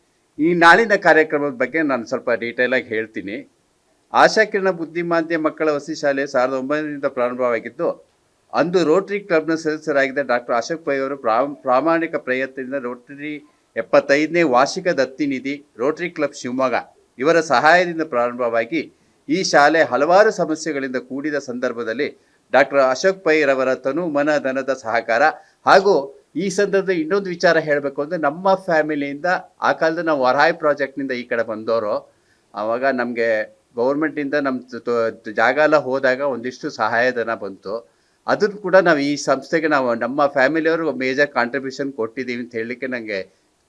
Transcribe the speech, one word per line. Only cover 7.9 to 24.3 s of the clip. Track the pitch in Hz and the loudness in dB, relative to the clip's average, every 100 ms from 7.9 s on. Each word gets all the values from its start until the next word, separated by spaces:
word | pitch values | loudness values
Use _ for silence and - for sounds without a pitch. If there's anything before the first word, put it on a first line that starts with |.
| - _ _ _ _ _ | -6 _ _ _ _ _
ಅಂದು | 117 160 180 147 | -2 0 2 2
ರೋಟರಿ | 180 185 202 | 2 0 -6
ಕ್ಲಬ್ನ | 202 160 156 160 | -2 -2 0 -2
ಸದಸ್ಯರಾಗಿದ್ದ | 156 151 156 139 135 135 | -4 -4 -2 0 0 -2
ಡಾಕ್ಟರ್ | 123 120 123 120 | -2 -2 0 -2
ಅಶೋಕ್ | 120 165 156 | -2 -6 -4
ಪೈ | 139 | -4
ಅವರು | 135 139 | -4 -4
ಪ್ರಾಮ್-, | 117 113 143 139 | 0 0 0 -4
ಪ್ರಾಮಾಣಿಕ | 131 127 156 165 160 151 | 0 2 2 0 -2 -6
ಪ್ರಯತ್ನದಿಂದ | 127 127 135 135 127 | -4 -4 -4 -8 -8
ರೋಟರಿ | 139 123 123 - 139 147 147 - _ _ 113 | -6 -8 -10 -16 -14 -12 -12 -16 _ _ -10
ಎಪ್ಪತ್ತೈದನೇ | - 143 139 143 151 170 | 2 2 4 2 2 2
ವಾರ್ಷಿಕ | 160 123 143 185 175 | 4 4 2 0 -2
ದತ್ತಿನಿಧಿ | 139 131 - 147 127 131 143 _ 107 | 0 -2 -2 -4 -4 -6 -10 _ -4
ರೋಟರಿ | 131 156 175 | -2 -2 -6
ಕ್ಲಬ್ | 151 143 - | -4 -6 -4
ಶಿವಮೊಗ್ಗ | 127 127 127 117 - _ _ - | -8 -2 -2 -2 -6 _ _ -2
ಇವರ | 143 165 | 2 2
ಸಹಾಯದಿಂದ | 160 120 156 175 175 160 | 2 4 6 4 2 -4
ಪ್ರಾರಂಭವಾಗಿ | 156 120 123 123 120 113 117 160 - _ _ _ - | -4 -2 -2 -2 -2 0 -2 -4 -6 _ _ _ -4
ಈ | 175 | -2
ಶಾಲೆ | 175 156 143 160 | 2 4 6 4
ಹಲವಾರು | 135 123 151 185 220 | 2 2 4 6 4
ಸಮಸ್ಯೆಗಳಿಂದ | 190 160 156 160 139 135 127 | 2 -4 -4 -6 -6 -6 -6
ಕೂಡಿದ | - 135 151 147 | -8 -8 -6 -6
ಸಂದರ್ಭದಲ್ಲಿ | 135 123 127 117 110 117 127 - _ _ _ | -6 -6 -4 -4 -6 -4 -6 -8 _ _ _
ಡಾಕ್ಟರ್ | 123 139 139 131 | 2 4 2 2
ಅಶೋಕ್ | 131 190 190 | 2 0 2
ಪೈ | 156 156 | 2 2
ರವರ | 139 135 131 127 | 2 2 0 -2
ತನು | 135 147 180 | -2 -4 -2
ಮನ | 143 151 | -2 0